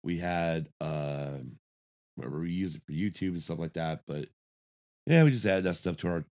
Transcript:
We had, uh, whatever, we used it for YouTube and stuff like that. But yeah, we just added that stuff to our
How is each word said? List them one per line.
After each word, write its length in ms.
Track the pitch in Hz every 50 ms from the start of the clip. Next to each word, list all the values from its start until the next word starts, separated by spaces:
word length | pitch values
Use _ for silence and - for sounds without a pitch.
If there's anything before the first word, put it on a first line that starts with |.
| -
We 140 | 87 87 82
had, 520 | 85 87 87 85 85 82 82 80 78 - - -
uh, 540 | 78 78 76 76 73 73 71 71 71 71 69 67 64 60 55 - _ _ _ _ _ _ _ _ _ _ _
whatever, 240 | - - 65 69 78
we 120 | 82 87
used 260 | 87 90 98 90 78 -
it 40 | - -
for 60 | 73
YouTube 400 | 78 98 104 87 - 95 92 87
and 100 | 85 78
stuff 160 | - 85 78
like 140 | 82 80 -
that. 280 | 82 82 80 80 - - -
But 220 | 71 76 69 - _ _ _ _ _ _ _ _ _ _ _ _ _ _ _
yeah, 180 | - 160 165 160
we 80 | 147
just 140 | 131 117 104
added 200 | 101 95 95 92
that 100 | 92 87
stuff 220 | - - 92 82 -
to 100 | - 90
our 180 | 85 82 76 -